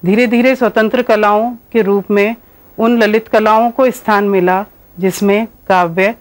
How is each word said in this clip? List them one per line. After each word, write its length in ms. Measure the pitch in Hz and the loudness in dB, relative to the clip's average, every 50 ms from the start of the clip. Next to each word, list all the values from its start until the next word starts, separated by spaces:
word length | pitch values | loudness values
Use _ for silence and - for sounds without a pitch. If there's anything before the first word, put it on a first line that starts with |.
| - | 0
धीरे 220 | 170 196 220 247 233 | 0 0 2 0 0
धीरे 280 | 220 233 233 262 262 | 0 0 2 2 0
स्वतंत्र 460 | 247 247 214 - 226 220 220 - - | 0 -2 -2 0 0 0 0 0 -2
कलाओं 540 | 240 - 226 214 208 208 208 208 220 240 247 226 _ _ | 0 0 0 0 2 2 2 0 0 -2 -6 -10 _ _
के 100 | - 233 | -2 -2
रूप 300 | 220 190 202 202 190 - | 0 0 0 -2 -2 -2
में 240 | 208 202 202 214 233 - _ _ _ _ _ _ - - | 0 0 0 -2 -4 -8 _ _ _ _ _ _ -8 -2
उन 180 | 220 226 240 233 | 0 0 2 2
ललित 300 | 220 208 214 226 220 - | 0 2 0 -2 -2 0
कलाओं 440 | - 220 214 214 214 220 233 240 | -2 0 2 2 2 2 2 0
को 200 | 233 - 269 254 | 0 0 0 0
स्थान 320 | 240 - - - 214 202 208 | 0 -4 -4 -2 0 0 0
मिला 420 | 202 202 190 175 180 185 185 208 - - - _ _ _ - | 0 0 0 0 2 0 -2 -4 -8 -14 -20 _ _ _ -4
जिसमें 480 | 175 190 180 - 208 202 196 208 226 220 - - _ - | -4 -4 -4 -2 0 0 0 0 -2 -4 -10 -20 _ -2
काव्य 480 | 196 180 180 170 165 175 190 202 233 - | 0 0 0 0 0 -2 -2 -2 -2 -6